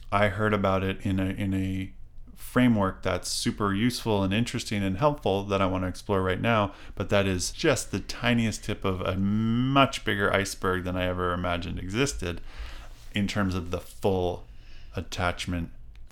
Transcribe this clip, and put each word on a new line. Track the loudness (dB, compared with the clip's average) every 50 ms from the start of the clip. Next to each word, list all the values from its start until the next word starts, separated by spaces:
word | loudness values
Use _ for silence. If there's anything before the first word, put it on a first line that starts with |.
| -4 0
I | 2 4 4 4
heard | 4 2 2 2 4
about | 4 4 4 2 2 2
it | 0 -2 -2
in | -2 -2 0 0
a, | 0
in | 0 -2 -2 -2 0 0
a | 0 0 -2 -2 -4 -4 -6 -10 -12 -14 -14 -14 -14 -14 -14 -14
framework | -14 -12 -2 2 4 6 6 6 4 4 2 0 -2
that's | -2 -2 -2 -2 -4 -4
super | -4 -2 -2 -2 -2 0 0 0 2
useful | 2 0 0 0 0 0 2 2 2 2
and | 2 2
interesting | 0 0 0 -2 -6 -6 -4 -2 -2 0
and | 0 0
helpful | 2 2 2 2 2 2 2 2 2 2
that | 2 2 2
I | 4
wanna | 2 2 0 -2
explore | -4 -4 -6 -2 0 0 2
right | 2 2 0 2
now, | 2 2 4 4 2 0 -2 -8 -14 -10 -6
but | -6 -2
that | 2 4 4 4
is | 4 2 0 -2 -4
just | -4 0 2 2 2 2 0 -4
the | -4 -6
tiniest | -4 -6 -6 -2 2 2 4 4 2 2 0 -2 -4
tip | -6 -4 -2 0
of | 0 0 0
a | 0 0 0
much | 2 2 2 2 2 2 2 2 2 2 4 6 6 6 6 4 0 -2
bigger | -2 2 2 2 4 4
iceberg | 2 2 0 -2 -2 0 0 0 0 0
than | -2 -2
I | 0 0
ever | 0 0 0 0 0
imagined | 0 0 0 0 -2 -2 -2 -4 -6 -6
existed | -6 -4 -2 0 0 0 -2 -4 -4 -4 -4 -6 -8 -10 -10 -10 -10 -10 -10 -12 -12 -14 -16 -16 -14 -6 -2
in | 0 0
terms | 0 0 0 0 2 0
of | -2 -2 -4
the | -6 -6
full | -6 -10 -6 0 2 2 2 4 2 0 0 -4 -8 -14 -16 -16 -16 -16 -14 -14 -14 -8 -8
attachment | -8 -8 -6 -4 -2 0 0 0 -2 -4 -4 -2 -2 -4 -6 -8 -12 -16 -16 -14 -16 -16 -16